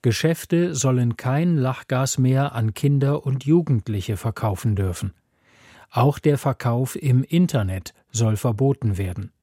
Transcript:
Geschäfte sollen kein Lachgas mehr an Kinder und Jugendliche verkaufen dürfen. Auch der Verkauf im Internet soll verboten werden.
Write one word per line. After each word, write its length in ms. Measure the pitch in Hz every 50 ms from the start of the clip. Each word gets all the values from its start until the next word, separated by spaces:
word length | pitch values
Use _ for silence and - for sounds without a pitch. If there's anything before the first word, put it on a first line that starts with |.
Geschäfte 720 | - 123 104 - - 160 165 - - - 175 170 175 180 160
sollen 420 | 131 131 135 127 123 123 120 113
kein 400 | - - 127 131 147 170 180 170
Lachgas 600 | 147 127 127 127 - - - 131 127 135 131 - -
mehr 360 | 127 127 131 135 139 139 -
an 200 | 117 113 110 -
Kinder 500 | - - 143 143 139 135 139 147 - -
und 200 | 139 131 131 -
Jugendliche 720 | 139 160 180 165 - 139 110 - - 107 101 90 - 107
verkaufen 600 | 92 - 117 - - - 107 95 - - 120 104
dürfen. 380 | 98 98 95 87 - - 98 - _ _ _ _ _ _ _ _ _ - - - - - _
Auch 280 | - 120 120 147 143 -
der 180 | - 151 143
Verkauf 580 | 135 - 143 127 _ - 123 117 120 131 131 -
im 300 | - - 135 123 127 131
Internet 680 | - - 170 180 165 - 127 101 92 95 95 - - _ _ _ _
soll 240 | - 110 113 110 107
verboten 640 | 104 - 123 110 101 135 139 135 - - 107 98 87
werden. 340 | 98 90 90 - 98 - _ _